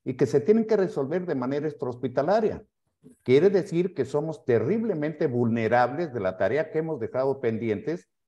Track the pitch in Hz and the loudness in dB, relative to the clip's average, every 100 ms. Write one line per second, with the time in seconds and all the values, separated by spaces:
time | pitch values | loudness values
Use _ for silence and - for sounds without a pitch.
0 | - 127 143 143 214 220 214 208 180 156 | -10 -2 2 2 4 2 4 2 0 -2
1 | 135 180 180 139 127 143 156 147 127 120 | -4 -4 -4 -4 -2 -2 -4 -6 -6 -6
2 | 131 127 147 214 214 - - _ _ _ | -4 -2 0 2 0 -4 -12 _ _ _
3 | - _ - 135 190 190 - 165 180 - | -20 _ 4 6 6 4 0 -2 -2 -2
4 | 120 147 160 156 - 117 117 220 226 165 | -2 -2 -4 -4 0 2 2 0 -2 -2
5 | 147 160 156 120 120 117 110 120 123 139 | -4 -2 -2 0 0 2 2 4 2 0
6 | 175 120 92 - 101 147 156 156 160 151 | -6 -4 -4 0 0 0 -2 -4 -4 -6
7 | 113 127 135 135 123 110 113 101 - 175 | -4 -2 -2 0 -2 -2 -2 -2 -4 -8
8 | - _ | -10 _